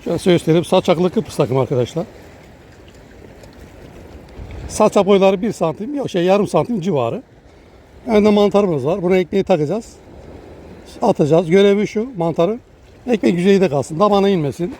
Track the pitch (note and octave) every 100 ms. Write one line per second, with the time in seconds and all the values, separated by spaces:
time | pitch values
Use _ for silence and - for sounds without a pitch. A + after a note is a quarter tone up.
0 | - E3+ - E3+ - D#3+ D#3+ F#3 F3+ D#3+
1 | F3+ A3 E3+ - C3+ C3 B2 B2+ A#2 D#3+
2 | - - - - - - - - - -
3 | - - - - - - - - - -
4 | - - - - - - - - G#3+ -
5 | F#3+ G3+ F#3+ F#3+ A3 - E3+ D#3 A3 D4
6 | A#3+ F#3 F3 G3 G3 E3 D3+ A#3 E3+ D3
7 | A#2 F3 - - _ - - - - -
8 | - G#3+ G#3 G#3 G#3 G3+ G3+ D3+ B2+ G3
9 | F3 F#3 F3+ G3+ - F3+ D3 G3+ - -
10 | - - - - - - - - - -
11 | A#3 F#3 D#3 D#3+ F3 F#3 G3+ G3+ G#3 G#3+
12 | A#3+ A3+ E3+ D#3 F3 A#3 - - - -
13 | - A3+ B3 F3 F3+ G3 F3+ C#3+ B2+ D#3+
14 | G#3 G3+ G3 F#3+ C#3+ A#2+ F3 D4